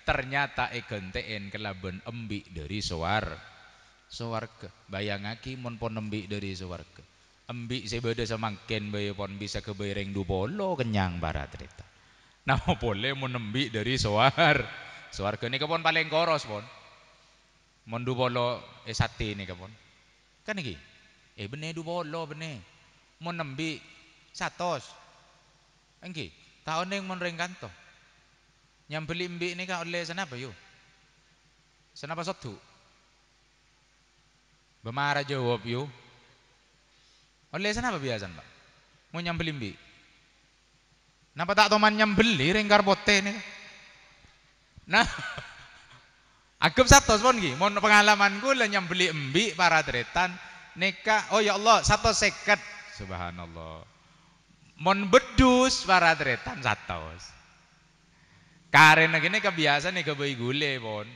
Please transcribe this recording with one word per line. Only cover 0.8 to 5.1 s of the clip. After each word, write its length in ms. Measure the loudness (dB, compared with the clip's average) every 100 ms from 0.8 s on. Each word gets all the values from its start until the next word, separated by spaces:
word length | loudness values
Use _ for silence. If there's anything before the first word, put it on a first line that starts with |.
gentein 720 | -8 -10 -8 -10 -8 -10 -10
kelaben 480 | -10 -10 -8 -10 -10 -12
embik 400 | -12 -8 -10 -10
dari 320 | -12 -10 -8
suar-, 560 | -6 -6 -2 -2 -2 -8 -16 -20 -20 -20 _ _ _
suarga. 580 | -12 -8 -8 -10 -14 -20 -20 -12
Bayangaki 640 | -8 -6